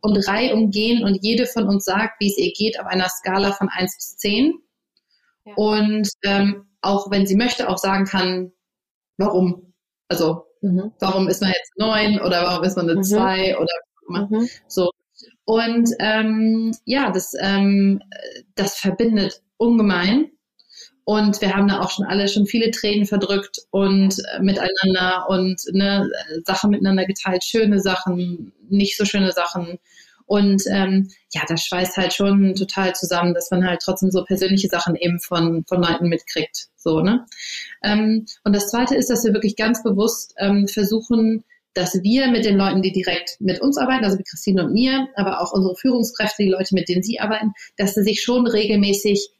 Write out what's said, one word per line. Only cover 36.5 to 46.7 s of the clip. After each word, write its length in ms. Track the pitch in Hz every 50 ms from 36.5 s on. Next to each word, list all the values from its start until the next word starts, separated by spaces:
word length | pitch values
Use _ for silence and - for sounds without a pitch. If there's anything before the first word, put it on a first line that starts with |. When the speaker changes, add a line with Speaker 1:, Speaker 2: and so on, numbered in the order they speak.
| _ - - _ _
Speaker 1:
so, 240 | _ _ 170 160 156
ne? 260 | 151 185 226 247 240 _ - - - - - - - - - - -
Ähm, 440 | 208 208 208 220 220 220 220 220 - - _ _
und 120 | 214 202
das 120 | 202 196 202
Zweite 260 | - 233 254 254 277
ist, 140 | - 127 -
dass 160 | 247 233 -
wir 80 | 226 202
wirklich 220 | 214 - 208 202
ganz 260 | - 220 226 240 233
bewusst, 540 | - 226 196 196 214 240 233 - - - _ -
ähm, 300 | 196 202 202 202 202 196
versuchen, 760 | - 214 202 190 220 226 226 - 233 226 220 220 226 220 - _ - _ _ _ _
dass 300 | 190 180 175 - 190 175
wir 240 | 202 233 262 269 254
mit 180 | 240 220 233
den 120 | 220 196 196
Leuten, 260 | 196 190 - 190 185
die 80 | 190
direkt 460 | 185 190 185 190 175 175 - - - _
mit 200 | 208 185 180 -
uns 180 | - 277 285 294
arbeiten, 260 | 262 254 262 254 220
also 120 | 196 196 185
mit 100 | 190 -
Christine 360 | - 160 - - 190 190 175
und 80 | - -
mir, 340 | 214 247 262 262 269 262 - -
aber 260 | 202 196 190 175 156
auch 120 | 175 - -
unsere 220 | 196 190 190 180
Führungskräfte, 680 | - - 262 247 240 233 226 - - 214 214 214 - 208
die 60 | 190
Leute, 260 | 185 185 190 -